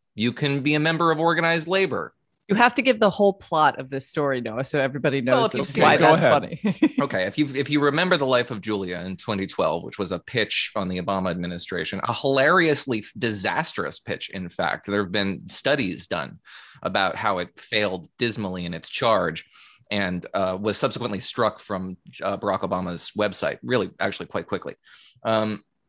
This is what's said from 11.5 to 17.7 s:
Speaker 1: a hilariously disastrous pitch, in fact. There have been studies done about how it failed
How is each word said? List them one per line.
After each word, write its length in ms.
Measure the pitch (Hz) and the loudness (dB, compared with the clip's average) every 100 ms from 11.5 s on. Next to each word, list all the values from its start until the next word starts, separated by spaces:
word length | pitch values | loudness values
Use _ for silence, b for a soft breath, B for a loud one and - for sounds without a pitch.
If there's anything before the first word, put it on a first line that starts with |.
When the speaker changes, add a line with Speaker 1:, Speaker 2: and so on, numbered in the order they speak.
| 87 - 87 87 98 | -8 -6 -6 -6 -4
Speaker 1:
a 80 | - | -4
hilariously 880 | 117 139 135 143 185 160 143 135 110 - 107 | -2 0 4 4 4 4 2 0 -4 -6 -4
disastrous 800 | 117 101 95 123 165 - 73 - | -4 -2 -2 -2 -4 -4 -6 -8
pitch, 320 | - 87 - | -8 -8 -8
in 180 | 95 87 | -10 -8
fact. 380 | - 85 - 101 | -4 -2 -4 -2
There 160 | 101 | -2
have 80 | 92 | 0
been 360 | 104 98 92 - | 0 -2 -4 -6
studies 580 | - 131 143 95 76 - | -4 0 0 -2 -6 -6
done 320 | 87 67 - B B B B | -6 -6 -12 B B B B
about 320 | 98 98 92 - | -4 0 0 0
how 220 | 110 92 | -2 -2
it 120 | 87 - | -4 -10
failed 500 | - | -4